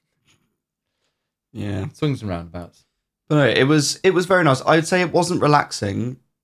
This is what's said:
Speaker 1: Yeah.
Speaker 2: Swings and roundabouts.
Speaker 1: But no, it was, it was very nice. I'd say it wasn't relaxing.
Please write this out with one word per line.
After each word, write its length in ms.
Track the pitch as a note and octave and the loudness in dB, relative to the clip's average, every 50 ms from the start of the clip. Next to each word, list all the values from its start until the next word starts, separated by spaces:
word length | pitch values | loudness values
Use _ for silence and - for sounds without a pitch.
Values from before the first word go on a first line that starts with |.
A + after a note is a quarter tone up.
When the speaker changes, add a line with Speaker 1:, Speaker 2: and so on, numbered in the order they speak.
| _ _ _ _ _ _ _ _ _ _ _ _ _ _ _ _ _ _ _ _ _ _ _ _ _ _ _ _ _ _ - | _ _ _ _ _ _ _ _ _ _ _ _ _ _ _ _ _ _ _ _ _ _ _ _ _ _ _ _ _ _ -14
Speaker 1:
Yeah. 340 | G#2+ G#2 G2+ G2+ G2 G2 G2+ - | -10 -10 -8 -8 -8 -8 -10 -10
Speaker 2:
Swings 280 | - D#3 D3 C3 G2+ | -6 -6 -6 -6 -6
and 80 | G#2+ G2+ | -6 -8
roundabouts. 560 | F2 E2+ E2+ E2+ E2 F2 E2+ - _ _ _ _ _ _ _ _ _ _ _ - | -8 -8 -10 -12 -14 -16 -16 -16 _ _ _ _ _ _ _ _ _ _ _ -2
Speaker 1:
But 80 | D#3 | 2
no, 100 | D3+ C#3 A2+ | 2 4 4
it 180 | - - C3 | 4 4 2
was, 340 | C#3 D#3 D#3 C#3 - - - - | 4 4 2 2 0 -2 0 0
it 80 | F#3+ | 2
was 140 | F3 F3 F#3 | 2 2 2
very 180 | F3 F#3+ F3+ E3 | 2 2 2 4
nice. 180 | D3 C3 B2+ - | 4 2 2 2
I'd 240 | - D#3 E3 D#3+ - | 2 2 2 2 0
say 140 | F#3 F3+ | 0 -2
it 120 | F3+ D#3+ - | -2 0 0
wasn't 280 | F3 E3+ E3+ F3+ - | 0 0 0 -2 0
relaxing. 760 | - D3 D3 C#3+ - - - - G#2+ G2+ G2 G#2 A2 B2 C3+ - _ _ _ _ | 2 2 2 2 0 0 -6 -8 -6 -6 -4 -4 -6 -8 -10 -12 _ _ _ _